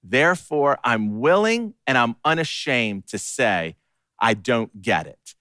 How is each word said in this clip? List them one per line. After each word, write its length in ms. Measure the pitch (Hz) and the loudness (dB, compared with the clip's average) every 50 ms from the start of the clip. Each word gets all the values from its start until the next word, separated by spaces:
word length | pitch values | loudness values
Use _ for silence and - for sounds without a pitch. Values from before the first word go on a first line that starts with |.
| _ 90 | _ 0
Therefore, 680 | 104 131 151 170 185 175 - - 156 147 143 143 135 - - | 0 2 4 2 2 0 -4 -6 -2 0 2 2 0 0 0
I'm 340 | 120 120 110 107 104 104 110 | -2 0 0 -2 -4 -4 0
willing 560 | 123 156 180 202 208 220 226 233 233 214 - _ _ | 2 4 4 4 4 2 0 -2 -4 -8 -12 _ _
and 140 | - 131 127 | 0 2 2
I'm 160 | 120 117 117 _ _ | 2 2 -2 _ _
unashamed 840 | 151 160 165 160 - - - - 151 131 123 113 107 101 98 95 - | 0 0 0 -2 -4 -6 -8 -4 -2 0 0 0 -2 -4 -8 -10 -10
to 100 | - 98 | -10 -8
say, 560 | - - - - 131 110 98 87 82 82 82 _ _ _ _ _ _ _ _ - | -8 -8 -4 0 0 0 0 0 -2 -6 -10 _ _ _ _ _ _ _ _ -2
'I 140 | - 113 110 | 0 0 0
don't 480 | 104 95 127 123 117 113 - _ 104 | 0 0 -2 0 0 -2 -4 _ -10
get 240 | 90 110 101 78 80 | -4 -2 -2 -2 -2
it.' 280 | 71 - _ _ - - _ | -6 -16 _ _ -20 -20 _